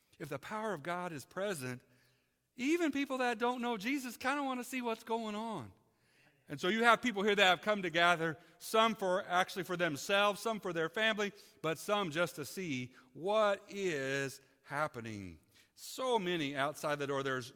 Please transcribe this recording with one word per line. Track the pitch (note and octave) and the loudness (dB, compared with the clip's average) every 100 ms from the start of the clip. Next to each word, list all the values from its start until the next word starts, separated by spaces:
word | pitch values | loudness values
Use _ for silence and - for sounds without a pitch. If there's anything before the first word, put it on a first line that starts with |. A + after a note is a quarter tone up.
| _ - | _ -14
If | D#3 | -10
the | C#3 | -8
power | - G#3+ A3 | -6 -4 -2
of | F3 | -4
God | D3+ F3 F3+ | -4 -4 -4
is | D3+ | -8
present, | - - G3+ E3 B2+ B2+ - _ _ _ _ _ _ - | -8 -4 -4 -2 -6 -8 -12 _ _ _ _ _ _ -4
even | B3+ E4+ E4 | 0 2 2
people | C#4 C#4 C4 | 0 -2 0
that | B3 A3+ | 0 2
don't | A#3+ B3+ | 0 0
know | A#3+ A3+ | -2 -2
Jesus | G#3 C#4+ B3 - | -2 -4 -4 -4
kinda | B3+ C#4+ | -2 0
wanna | C4+ B3+ | -2 -4
see | A#3+ B3+ | -6 -4
what's | A#3+ A3+ | -4 -4
going | - A3+ A3 G#3 | -4 -4 -4 -6
on. | A3+ G3 G#2 - _ _ _ _ _ _ - | -6 -6 -10 -16 _ _ _ _ _ _ -12
And | D3 | -2
so | F3+ | 0
you | A3 | 4
have | A#3 A3 | 6 6
people | B3 G3+ | 4 2
here | G#3 G3+ | 2 6
that | |
have | F#3+ F3 | 6 6
come | G#3+ G#3 | 2 0
to | F3+ | 0
gather, | D#3 F3 E3+ E3 D#3 - _ | 4 6 6 2 -4 -12 _
some | - A3 A3+ G#3+ | 0 4 4 2
for, | F#3+ F3+ F#3+ | 0 0 2
actually | F3+ F#3 G3 | 2 2 -2
for | E3+ F3 | -4 0
themselves, | E3+ C#3 - G3+ G#3 G3 | 0 0 2 4 4 2
some | A#3 G#3+ | -2 -4
for | F#3+ | -4
their | E3+ D#3+ | -2 -2
family, | A3+ A3 G#3+ G3+ - - _ | 0 0 2 -2 -6 -18 _
but | D#3 D#3+ | -4 -4
some | - G#3 F#3 | 0 0 0
just | D3 F3 | 0 -2
to | - | -2
see | C#3 - F3+ C3 B2 - - | -10 -8 -4 -4 -6 -12 -20
what | C#3 F3 G#3+ G#3 G3 - | -8 0 2 2 0 -4
is | G3 F#3+ D3 C3+ C#3 C3+ - - _ | -4 -2 -2 -2 -2 -2 -6 -18 _
happening. | - C#3+ D3+ B2 A2+ G#2+ F#2 D#2+ _ _ _ | -8 -4 -2 -4 -10 -10 -10 -14 _ _ _
So | - - - C4 A#3 | -18 -14 -6 0 2
many | F3+ F3 C#3 | 2 0 -2
outside | C#3+ C#3+ D3 D#3 D3 | 0 -2 -2 -4 -2
the | C#3 | 0
door, | C#3 | 0
there's | C3+ C3 B2 | 0 -2 -4